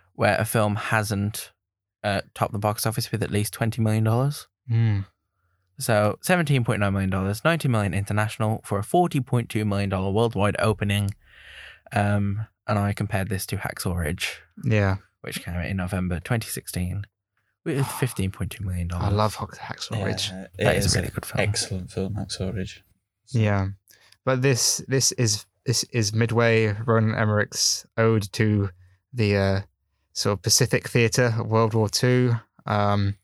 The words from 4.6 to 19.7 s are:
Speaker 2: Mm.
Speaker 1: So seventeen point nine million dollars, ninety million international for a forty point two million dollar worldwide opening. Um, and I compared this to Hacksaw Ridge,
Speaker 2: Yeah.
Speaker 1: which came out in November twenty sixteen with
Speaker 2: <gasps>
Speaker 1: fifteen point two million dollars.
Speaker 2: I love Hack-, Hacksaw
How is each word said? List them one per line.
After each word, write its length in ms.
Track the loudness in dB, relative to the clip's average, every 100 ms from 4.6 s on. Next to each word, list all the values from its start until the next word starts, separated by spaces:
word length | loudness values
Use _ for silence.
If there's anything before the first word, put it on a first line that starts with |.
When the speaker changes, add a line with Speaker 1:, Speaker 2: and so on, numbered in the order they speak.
| -2
Speaker 2:
Mm. 360 | 2 2 0 -4 _ _ _ _ _ _ -8
Speaker 1:
So 380 | 0 2 2 0
seventeen 420 | 0 2 4 2
point 160 | 2 0
nine 140 | 2
million 160 | 2 0
dollars, 340 | 0 -2 0
ninety 240 | 0 2 2
million 260 | 0 0
international 680 | 0 0 0 0 0 -2 -2
for 140 | -2 -4
a 60 |
forty 360 | 0 2 2 0
point 300 | 0 -2 0
two 160 | -2 0
million 240 | 0 0
dollar 220 | -2 0
worldwide 440 | 2 0 2 0 2
opening. 500 | 0 0 0 0 0 -4 _ -20 -20 -20 -20 -20 -4
Um, 560 | 0 2 2 0 -2 -6 _ -2
and 120 | 0
I 140 | 0
compared 360 | -2 -2 -2 -2
this 160 | -4 -4
to 100 | -6
Hacksaw 400 | -6 -6 -4 -2
Ridge, 400 | -2 -2 -6 -8 -16 -8
Speaker 2:
Yeah. 340 | 0 2 2 0 -6 _
Speaker 1:
which 220 | -12 -10
came 120 | -6 -6
out 100 | -4
in 120 | -4
November 420 | -2 -2 -2 -4
twenty 280 | -2 -4 -4
sixteen 580 | -10 -8 -4 -4 -4 -8 _ _ _ _ _ -4
with 200 | -2 -2
Speaker 2:
<gasps> 120 | -2
Speaker 1:
fifteen 320 | -4 -2 -4
point 200 | -2 -8
two 120 | -6
million 240 | -6 -4 -4
dollars. 180 | -2 0
Speaker 2:
I 40 |
love 260 | 2 2 -2
Hack-, 220 | -10 -10
Hacksaw 480 | -12